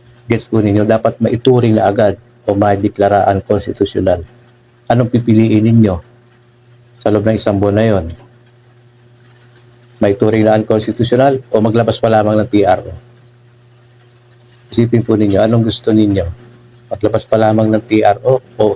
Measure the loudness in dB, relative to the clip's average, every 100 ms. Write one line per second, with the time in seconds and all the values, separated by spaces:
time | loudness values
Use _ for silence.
0 | _ -16 -6 -6 -2 -2 0 0 0 0
1 | -2 -2 -4 0 2 2 2 2 0 0
2 | -2 -2 _ _ -4 0 0 0 -4 0
3 | 0 2 0 -2 -2 -4 -4 -6 -4 -2
4 | -2 -2 -6 -20 _ _ _ _ -2 -2
5 | 0 -2 0 2 2 2 2 4 2 0
6 | -10 _ _ _ _ _ _ _ _ -6
7 | -2 0 0 -2 -2 -2 0 0 0 0
8 | -4 -12 -20 _ _ _ _ _ _ _
9 | _ _ _ _ _ _ _ _ _ -4
10 | -2 0 0 2 2 2 0 -2 -2 -4
11 | -2 2 0 0 -4 -2 0 0 -2 -2
12 | 0 0 0 -2 0 0 0 0 -4 -16
13 | -20 _ _ _ _ _ _ _ _ _
14 | _ _ _ _ _ _ -10 -2 0 0
15 | 0 0 0 2 2 2 0 -4 0 0
16 | 2 0 -4 -10 -18 -20 -20 -20 -14 -6
17 | -4 -4 -2 0 2 2 0 -2 0 0
18 | 2 0 0 -2 _ -2 -2